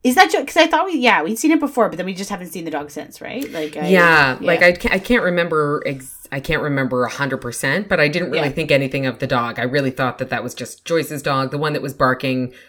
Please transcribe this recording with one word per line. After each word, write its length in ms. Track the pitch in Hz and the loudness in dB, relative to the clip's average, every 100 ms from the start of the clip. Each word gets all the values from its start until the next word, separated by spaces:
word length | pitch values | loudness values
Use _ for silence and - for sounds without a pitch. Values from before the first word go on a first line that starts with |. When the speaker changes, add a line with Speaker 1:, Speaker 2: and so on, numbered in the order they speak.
Speaker 1:
Is 120 | 254 254 | 2 4
that 160 | 349 | 4
Jo-, 120 | - | 4
'cause 140 | 269 349 | 0 2
I 80 | 330 | 4
thought 220 | 320 381 | 4 0
we, 100 | 320 | 2
yeah, 240 | 247 185 | 4 4
we'd 140 | 160 226 | 2 0
seen 140 | 311 | 2
it 80 | 320 | 4
before, 280 | 285 262 202 | 2 2 0
but 100 | 165 | 0
then 80 | 180 | -8
we 80 | 185 | -6
just 160 | 196 | -8
haven't 160 | 196 180 | -8 -8
seen 180 | 190 165 | -10 -8
the 60 | |
dog 180 | 151 147 | -8 -8
since, 320 | 151 - - | -12 -14 -14
right? 280 | - - 277 | -12 -10 -8
Like, 260 | 165 151 151 | -6 -8 -4
I, 100 | 170 | 2
Speaker 2:
Yeah, 500 | 185 175 160 139 - | 4 6 6 4 0
Speaker 1:
yeah. 40 | - | 0
Speaker 2:
like, 160 | 170 | 4
I 80 | 180 | 4
ca-, 160 | 175 233 | 4 -2
I 80 | 196 | -2
can't 240 | 190 247 | 2 2
remember 600 | 180 175 170 160 147 147 - | 2 0 0 0 0 -2 -4
ex-, 420 | 135 - - - | -8 -12 -18 -10
I 80 | 139 | -8
can't 240 | 135 156 | -4 -2
remember 400 | 147 139 131 123 120 | 0 -2 0 0 -2
a 40 | |
hundred 280 | - 139 131 | -2 -4 -4
percent, 500 | 123 - 135 156 208 | -6 -4 -2 -2 0
but 100 | 175 | 2
I 80 | 147 | 2
didn't 240 | 170 165 | 2 -2
really 160 | 156 147 | 0 -2
Speaker 1:
Yeah. 60 | |
Speaker 2:
think 180 | 139 147 | -2 2
anything 340 | 143 135 139 135 | 2 2 -2 -4
of 140 | - | -4
the 80 | 135 | -2
dog. 320 | 131 113 - | 0 -2 -4
I 40 | |
really 280 | 123 143 135 | -2 0 0
thought 260 | 127 131 - | -2 -4 -4
that 120 | 123 | -6
that 120 | 120 | -6
was 120 | 120 - | -6 -10
just 280 | 120 - | -12 -12
Joyce's 380 | - 165 147 147 | -2 -2 -2 -6
dog, 300 | 151 135 135 | -2 -2 -2
the 60 | 147 | -2
one 140 | 151 | -2
that 80 | 147 | -2
was 120 | 139 | -6
barking 600 | 131 131 127 135 127 123 - | 0 2 2 0 -2 -4 -8